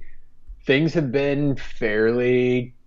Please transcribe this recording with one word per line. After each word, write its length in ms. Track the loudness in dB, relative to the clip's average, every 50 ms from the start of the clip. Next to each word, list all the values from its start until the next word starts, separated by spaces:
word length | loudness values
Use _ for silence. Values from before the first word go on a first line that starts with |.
| -8 -10 -10 -12 -14 -16 -18 -18 -18 -18 -18 -6 0
things 280 | 0 2 2 2 2 0
have 180 | 0 0 0
been 440 | 0 0 0 0 0 0 0 0 0
fairly 1200 | -2 -4 -8 -4 -2 -2 0 2 2 2 2 2 2 2 2 2 4 2 2 2 0 -2 -4 -10 -18 -20